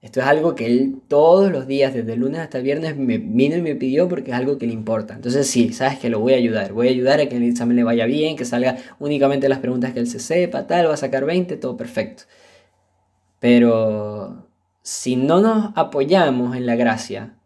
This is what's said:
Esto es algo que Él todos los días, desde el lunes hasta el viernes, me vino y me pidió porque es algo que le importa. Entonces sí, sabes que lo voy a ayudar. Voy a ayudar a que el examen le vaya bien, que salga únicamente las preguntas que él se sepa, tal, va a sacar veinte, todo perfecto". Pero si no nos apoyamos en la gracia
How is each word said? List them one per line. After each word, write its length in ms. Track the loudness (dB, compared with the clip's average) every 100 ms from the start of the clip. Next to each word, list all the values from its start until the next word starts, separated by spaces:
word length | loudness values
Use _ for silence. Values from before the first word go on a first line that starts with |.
Esto 180 | -6 -2
es 60 | 2
algo 300 | 4 2 0
que 100 | 0
Él 360 | 2 2 -4 _
todos 440 | 4 6 6 4
los 160 | 0 -4
días, 260 | 0 0
desde 200 | 0 -4
el 80 | -2
lunes 200 | -2 -4
hasta 160 | -6 -6
el 60 |
viernes, 340 | -2 -2 -4 -4
me 220 | -2 -2
vino 360 | -2 2 2 2
y 60 |
me 140 | -4 -4
pidió 340 | -2 0 0
porque 220 | -2 -6
es 60 | -4
algo 200 | -2 -2
que 80 | -4
le 80 |
importa. 400 | -6 -4 -6 -6
Entonces 320 | -10 -4 -2 0
sí, 260 | 2 0
sabes 260 | 2 -2 -2
que 100 | -4
lo 100 | -2
voy 140 | 2
a 40 | 2
ayudar. 360 | 2 -2 -4
Voy 140 | 0 0
a 40 |
ayudar 280 | 2 2 2
a 100 | 2
que 80 | 0
el 60 |
examen 320 | -2 0 0 2
le 80 |
vaya 240 | 2 0 0
bien, 280 | 0 -2 -4
que 100 | -6
salga 320 | -2 -2 -4 -12 -10
únicamente 480 | -4 0 2 2 0
las 120 | 0
preguntas 340 | -2 -4 -4
que 60 | -4
él 80 | -6
se 120 | -6
sepa, 460 | -2 0 0 -2 -2
tal, 240 | 0 2
va 60 | 0
a 20 |
sacar 260 | -2 -2 0
veinte, 300 | -2 -2 -4
todo 220 | -8 -8
perfecto". 460 | -10 -6 -8 -10 -20 _ _ _ _ _ _ _ _ _ _ _
Pero 1080 | 4 6 6 4 2 -2 -6 -10 -12 -14 -20 _ _ _
si 360 | -14 -8 -4 0
no 220 | 2 4
nos 320 | 4 2 -2 -2
apoyamos 800 | -2 0 2 4 4 2 -2 -4
en 100 | -2
la 100 | 0
gracia 600 | 0 0 -6 -10 -12 _